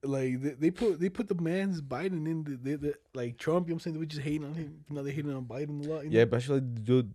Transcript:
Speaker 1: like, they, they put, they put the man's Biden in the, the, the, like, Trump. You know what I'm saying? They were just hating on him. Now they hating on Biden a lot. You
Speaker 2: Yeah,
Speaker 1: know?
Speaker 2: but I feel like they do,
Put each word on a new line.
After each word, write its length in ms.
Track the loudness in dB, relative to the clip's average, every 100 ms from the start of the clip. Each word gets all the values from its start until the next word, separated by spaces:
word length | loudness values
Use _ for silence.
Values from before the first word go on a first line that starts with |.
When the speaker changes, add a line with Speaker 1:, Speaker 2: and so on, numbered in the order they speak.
Speaker 1:
like, 380 | 0 0 2 0
they, 80 | -2
they 200 | 2 2
put, 280 | 4 2 4
they 100 | 0
put 180 | 0 -2
the 80 | 0
man's 460 | 2 2 0 -2
Biden 440 | -4 -4 -2 -2 -2
in 160 | -2
the, 280 | -4 -6 -4
the, 60 | -2
the, 180 | -2 -4 _
like, 240 | -6 -6 -4
Trump. 300 | 0 2 2
You 40 |
know 40 | -4
what 20 |
I'm 20 |
saying? 120 | -4 -4
They 40 |
were 60 | -4
just 160 | -4
hating 240 | -2 -2 -4
on 80 |
him. 300 | -6 -8 -10 -10
Now 120 | -6
they 80 | -4
hating 220 | -4 -4 -4
on 100 | -6
Biden 400 | -6 -4 -4 -4
a 40 |
lot. 160 | -4 4
You 60 |
Speaker 2:
Yeah, 100 | 6
Speaker 1:
know? 40 | 6
Speaker 2:
but 100 | 4
I 20 |
feel 140 | 2 2
like 200 | 2 -4
they 60 |
do, 200 | 4 4 4